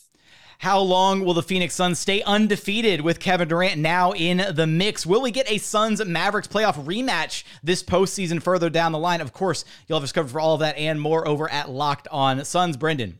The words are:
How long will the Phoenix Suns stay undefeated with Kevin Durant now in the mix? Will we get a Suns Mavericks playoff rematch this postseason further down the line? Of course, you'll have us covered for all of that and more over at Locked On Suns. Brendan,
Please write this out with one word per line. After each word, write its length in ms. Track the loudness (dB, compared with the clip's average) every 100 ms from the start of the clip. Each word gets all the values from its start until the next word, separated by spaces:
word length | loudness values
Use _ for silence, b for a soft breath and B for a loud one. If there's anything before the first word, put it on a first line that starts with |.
| _ B B B B B
How 200 | 0 2
long 460 | 4 4 4 2 2
will 80 |
the 100 | 0
Phoenix 320 | 0 -2 -2 0
Suns 240 | 0 0
stay 220 | 0 -2
undefeated 800 | 2 2 2 2 -2 0 2 2
with 180 | 0 0
Kevin 300 | 0 0 2
Durant 300 | 2 0 0
now 340 | 0 2 2
in 320 | 2 0 0 0 0
the 100 | 0
mix? 400 | 2 0 -2 0
Will 160 | 2
we 80 | 2
get 220 | -2 -2
a 60 | -2
Suns 460 | -2 0 0 0 -2
Mavericks 420 | 0 0 -2 -2
playoff 340 | 0 0 0 -4
rematch 580 | -4 -2 -2 -2 -6 B B
this 220 | -2 -2
postseason 580 | 2 2 2 0 -4 -2
further 280 | 0 2 2
down 240 | 2 0
the 60 | 0
line? 200 | -2 -2
Of 140 | -4
course, 320 | -4 -2 -2 -6 B B
you'll 100 | -4
have 80 | -2
us 80 |
covered 180 | -4 -2
for 80 | 0
all 140 | 2
of 80 | 2
that 160 | 0 -2
and 240 | -2 -2
more 260 | 0 0 0
over 220 | -2 0
at 200 | -4 -4
Locked 380 | -4 -2 -2 -4
On 360 | 0 2 2 -2
Suns. 320 | 0 0 0
Brendan, 420 | -2 -2 -4 -10